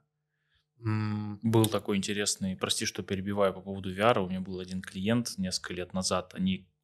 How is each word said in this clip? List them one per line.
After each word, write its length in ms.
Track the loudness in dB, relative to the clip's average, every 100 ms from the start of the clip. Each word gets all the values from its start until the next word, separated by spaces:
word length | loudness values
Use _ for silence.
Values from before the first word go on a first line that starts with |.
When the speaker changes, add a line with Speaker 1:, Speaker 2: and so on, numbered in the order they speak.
| _ _ _ _ _ _ _ _
Speaker 1:
М. 600 | -2 0 0 -2 -4 -2
Speaker 2:
Был 220 | 4 6 6
такой 300 | 2 0 0
интересный, 580 | 0 -2 -2 -2 -2 -2
прости, 300 | 0 0 -2
что 180 | -4
перебиваю 500 | -4 -4 -2 2 2
по 80 | 2
поводу 280 | -6 -8 -6
V 80 | 2
R. 180 | 4 4
У 100 | 2
меня 120 | -2
был 180 | -4 -8
один 220 | -6 -8
клиент 560 | -8 -4 2 2 0 -4
несколько 360 | -4 -4 -6
лет 200 | -8 -6
назад. 400 | -4 0 0 -2 -2
Они, 320 | 0 0 -6 _